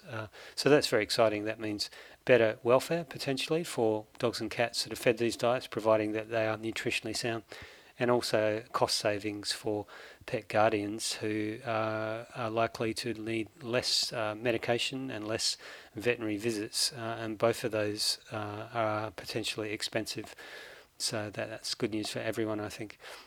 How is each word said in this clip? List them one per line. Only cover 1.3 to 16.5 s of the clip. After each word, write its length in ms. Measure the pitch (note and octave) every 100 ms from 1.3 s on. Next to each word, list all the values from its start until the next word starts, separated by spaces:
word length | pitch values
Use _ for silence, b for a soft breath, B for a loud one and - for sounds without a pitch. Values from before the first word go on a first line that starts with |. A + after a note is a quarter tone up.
| G#2+
That 160 | G#2+ A2+
means 300 | G#2+ G#2 - B B B
better 360 | - A#2+ A2 A2
welfare 400 | A#2 B2+ - E3+
potentially 640 | E3 E3 C#3 C3 - D#3+ E3+
for 400 | - A2 G#2+ - -
dogs 200 | A#2+ -
and 100 | A2
cats 360 | - A#2 - A2+
that 80 |
are 20 | A2
fed 220 | B2+ A2+
these 180 | A#2 -
diets, 320 | A#2+ B2+ -
providing 460 | A2+ G#2+ A2 G#2+
that 180 | A2 A2
they 160 | A2+ A2
are 100 | A2
nutritionally 600 | A2+ - A#2+ - A2+ G#2+
sound, 260 | A#2+ A2+ - B B B B B
and 100 | B2
also 540 | A#2+ - A2 G#2+ A2 -
cost 240 | - A#2+ -
savings 540 | A2 G#2 G#2+ G#2 G2
for 340 | - A2+ G#2 G2+ B B B -
pet 220 | A#2 -
guardians 640 | A2 A2 G#2+ G2+ A2 -
who, 440 | - A2 G#2+ G#2+ A2+ B2
uh, 600 | A2 A2 A2 A2 A2+ A#2 -
are 140 | A2+
likely 440 | A2+ A2+ - A2+ G#2+
to 180 | B2
need 340 | A2 A2 A2+ A2 -
less, 500 | A#2 B2 - - -
uh, 220 | C3 G#2+ G#2+
medication 760 | B2 A2+ - A#2 - C3 C3
and 160 | A2 G#2+
less 300 | A2+ - - B B B -
veterinary 420 | A2+ A#2+ A2 G2+
visits, 540 | A#2